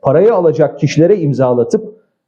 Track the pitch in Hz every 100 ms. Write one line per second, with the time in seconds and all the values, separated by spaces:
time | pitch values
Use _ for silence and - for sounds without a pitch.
0 | 143 147 208 208 170 156 147 - 151 -
1 | 170 208 147 123 127 120 117 - - -
2 | _ _